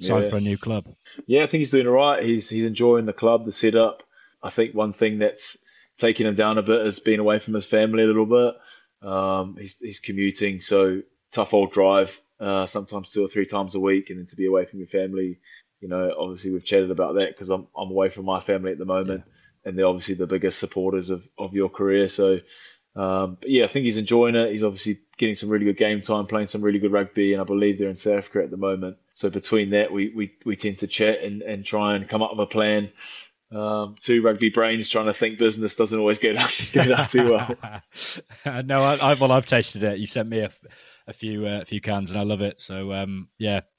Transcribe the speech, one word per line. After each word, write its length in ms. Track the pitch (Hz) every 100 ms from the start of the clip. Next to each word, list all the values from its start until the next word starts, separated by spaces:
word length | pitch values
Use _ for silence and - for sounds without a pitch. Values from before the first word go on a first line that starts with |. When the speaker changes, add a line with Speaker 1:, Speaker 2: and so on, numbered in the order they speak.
Speaker 1:
sign 220 | 92 110
Speaker 2:
Yeah. 40 | 104
Speaker 1:
for 60 | 104
a 40 |
new 160 | 101 101
club. 320 | 113 110 - - _ - -
Speaker 2:
Yeah, 160 | 131
I 40 | 151
think 140 | 160
he's 100 | 139
doing 160 | 135 123
all 60 |
right. 300 | 127 143 143
He's, 240 | 113 113 104
he's 160 | 110
enjoying 400 | 113 107 120 117 110
the 60 |
club, 320 | - 113 117
the 80 | 113
setup. 500 | - 113 113 113 95 - _ _ _
I 80 | -
think 240 | - 113
one 180 | 104 107
thing 240 | 98 110 107
that's 380 | 104 - - - _ _ _ _
taken 280 | 117 107 110
him 80 |
down 220 | 101 107 110
a 40 |
bit 240 | 104 113 107
is 120 | 98
being 200 | - 107
away 180 | 107 107
from 160 | -
his 120 | 107 98
family 360 | 107 110 110
a 40 | 110
little 200 | 110 110
bit. 280 | 120 123 117 - - _ _ 101
Um, 480 | 95 95 95 95 90
he's, 160 | 98 -
he's 200 | 113 98
commuting, 600 | - 98 98 95 101 95
so 400 | - 98 95 95 - _ _
tough 200 | - 101
old 180 | 104 98
drive, 460 | 101 95 98 92 - _ _
uh, 260 | 104 98 92
sometimes 440 | 104 101 104 92
two 140 | 104
or 40 | 98
three 180 | 107 95
times 280 | 104 95
a 60 | 95
week, 300 | 98 98 95
and 80 | 92
then 80 | 87
to 100 | -
be 100 | 95
away 180 | 92
from 140 | 90 98
your 100 | 87
family, 500 | 98 95 95 92 87 _ - _ _
you 80 | 92
know, 240 | 90 90 85
obviously 320 | 90 90 95
we've 140 | 92
chatted 260 | - 98 92
about 240 | 90 82 92
that 200 | 95 -
'cause 120 | 92
I'm, 160 | 95 - -
I'm 140 | 95
away 180 | 95 95
from 140 | 101
my 160 | 95 92
family 320 | - 95 92
at 60 | 80
the 60 | 92
moment, 360 | 92 95 95 -
Speaker 1:
Yeah. 420 | _ _ _ -
Speaker 2:
and 100 | 92
they're 80 | 92
obviously 280 | 90 90
the 120 | 90 87
biggest 320 | 92 95 -
supporters 520 | 101 95 92 95 90
of, 120 | 90 - -
of 140 | 98
your 140 | 98 95
career. 400 | - 98 98 98
So, 300 | - 98 92 - - - _ _ -
um, 400 | 95 95 95 90
but 100 | -
yeah, 140 | 131
I 40 | 110
think 160 | 139
he's 140 | 123 107
enjoying 360 | 107 117 120
it. 180 | 117 113
He's 100 | 104
obviously 360 | 107 95 107 101 _ -
getting 180 | 113 101
some 140 | 104
really 160 | 107 101
good 100 | 98
game 220 | 107 107
time, 240 | 95 107 98
playing 220 | 107 101
some 140 | 107
really 160 | 104 101
good 140 | 101
rugby, 400 | 101 98 - 98
and 80 | 98
I 20 |
believe 340 | 92 101 104 98
they're 120 | 98
in 60 | 92
South 180 | 107 101
Africa 240 | 98 104
at 60 | 92
the 60 | 95
moment. 400 | 98 95 92 98 _
So 140 | - 101
between 420 | 95 - 110 101
that, 220 | 104 104
we, 180 | 98 104 113
we, 160 | 101 - -
we 100 | 98
tend 220 | 107 95
to 80 | 101
chat 360 | - 107 110
and, 200 | 104 104
and 220 | 107 104
try 300 | 101 107 104 101
and 120 | 98
come 140 | 110
up 80 | 110
with 60 | 107
a 100 | 101
plan. 400 | 110 107 107 104 - - - - _ _
Um, 420 | 107 107 107 104 107
two 200 | - 120
rugby 280 | 113 104 110
brains 380 | 110 113 113 107
trying 180 | 110 110
to 80 |
think 240 | 101 113 110
business 380 | 113 107 107 -
doesn't 200 | 110 110
always 220 | 104 107
go 140 | 117
down, 160 | 107 117 -
<laughs> 120 | 123
go 120 | 135
down 220 | 127 123 139
too 240 | 127 120
well. 220 | 110 117 120 110 104 - - - - - -
Speaker 1:
<laughs> 180 | 143 123
No, 160 | 131 135
I, 140 | 139 143
I, 180 | 139
well, 160 | 139 135
I've 140 | 127 -
tasted 360 | 123 - 104
it. 140 | 104 101
You 80 | 104
sent 220 | 123 113
me 120 | 110
a, 60 | 104
f-, 180 | - - - - _ -
a 60 |
few, 340 | - 110 104 104
uh, 140 | 104
a 20 |
few 160 | - 104
cans, 300 | 107 101 95
and 80 | 101
I 40 |
love 160 | 101 104
it. 180 | 101 -
So, 320 | - 95 98
um, 360 | 98 98 95 92 _
yeah, 220 | 110 101 -